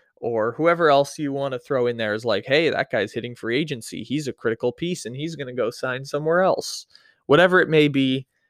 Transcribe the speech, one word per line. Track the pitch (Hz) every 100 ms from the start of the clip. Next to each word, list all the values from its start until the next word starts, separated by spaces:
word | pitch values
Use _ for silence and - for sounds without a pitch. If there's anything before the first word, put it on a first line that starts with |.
| _ _
or | - 117 110 113
whoever | 160 170 165
else | 139 143 -
you | 147
wanna | 139 139 127
throw | - 135 123
in | 117
there | 110
is | 107 117
like, | 98 -
"Hey, | 143 160
that | - -
guy's | 117 101
hitting | - 117 120
free | 113 123
agency. | 151 135 - -
He's | - 143 147
a |
critical | - 117 110 123
piece | 123 170 180 -
and | 127
he's | 156 156
gonna | 131
go | 123 113
sign | 123 131 127 135
somewhere | 147 151 170
else." | 185 - - - - _ _ _ -
Whatever | 143 180 185
it | 160
may | 156 151
be, | 139 135 131 - _ _